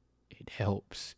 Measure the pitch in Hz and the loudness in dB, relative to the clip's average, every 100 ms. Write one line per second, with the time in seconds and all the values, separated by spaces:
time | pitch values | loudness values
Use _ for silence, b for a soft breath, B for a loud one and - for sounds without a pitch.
0 | _ _ - - - - 101 98 - - | _ _ -20 -16 -8 2 4 4 0 -8
1 | - | -10